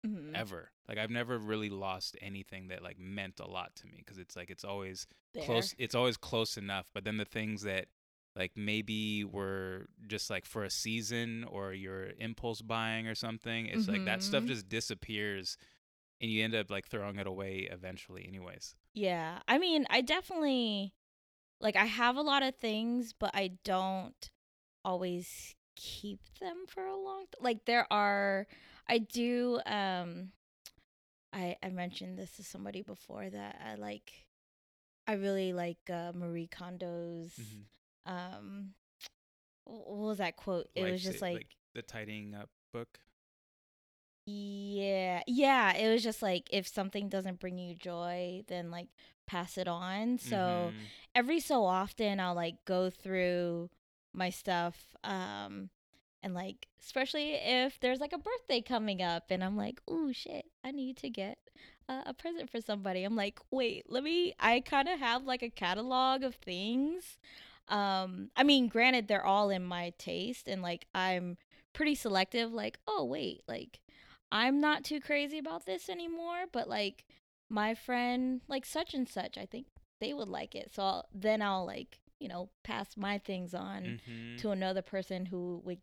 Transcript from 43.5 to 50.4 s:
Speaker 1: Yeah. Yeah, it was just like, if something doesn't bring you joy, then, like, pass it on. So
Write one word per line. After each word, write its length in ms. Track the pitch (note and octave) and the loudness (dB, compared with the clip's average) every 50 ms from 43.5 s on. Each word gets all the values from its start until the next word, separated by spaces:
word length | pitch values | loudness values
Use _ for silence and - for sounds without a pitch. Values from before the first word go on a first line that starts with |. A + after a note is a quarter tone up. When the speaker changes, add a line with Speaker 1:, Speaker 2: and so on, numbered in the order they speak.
| _ _ _ _ _ _ _ _ _ _ _ _ _ _ _ | _ _ _ _ _ _ _ _ _ _ _ _ _ _ _
Speaker 1:
Yeah. 960 | G3+ G#3 G3+ G3+ G3+ G3+ G3+ G3+ G3+ G3+ G3 G3 G3 G3 F#3+ F#3 F#3 F3+ F3 - | -10 -8 -6 -6 -6 -6 -6 -6 -4 -2 -2 0 2 2 2 2 2 0 0 0
Yeah, 460 | - A#3+ C4 C#4+ C4+ C4+ B3+ A3 F#3+ F3+ | 0 4 6 8 8 8 8 8 6 6
it 140 | F#3 A3 A3 | 6 6 6
was 120 | A3+ A#3 G#3+ | 6 6 6
just 180 | A3+ G#3+ - | 2 0 0
like, 280 | A3+ G3 F3+ F3 - - | 2 2 2 2 0 0
if 160 | - G3 F#3 | 0 0 0
something 400 | - - G#3 F#3+ F#3+ - G3+ G3+ G3 | 0 -2 -2 -2 0 -2 -2 -2 0
doesn't 300 | G3 G3 F#3 F#3+ F3+ F3 | -2 -2 -2 -2 -6 -4
bring 180 | - F#3 F3+ | -6 -6 -6
you 180 | F3+ F3+ F3 E3+ | -6 -6 -8 -10
joy, 680 | E3+ - F3+ F3 E3+ F3 F3 F3+ F3+ F3+ F3 F3+ F#3 G#3 | -8 -8 -6 -4 -4 -4 -2 -2 -2 -4 -4 -6 -8 -8
then, 240 | - F3+ F3 E3+ E3+ | -6 -6 -4 -4 -6
like, 160 | E3+ F3 F3 - _ _ - - _ _ _ | -8 -8 -10 -12 _ _ -20 -20 _ _ _
pass 320 | - G3 F3 F3 F#3 - | -6 -4 -4 -4 -2 -2
it 100 | F#3 F#3 | -2 -2
on. 500 | F3+ E3+ E3+ F3+ F#3 F#3+ G3+ A3 A#3+ B3 | 0 -2 -2 -2 -2 -2 0 2 2 0
So 560 | B3 - A#3+ A3+ G3 | 0 0 0 2 4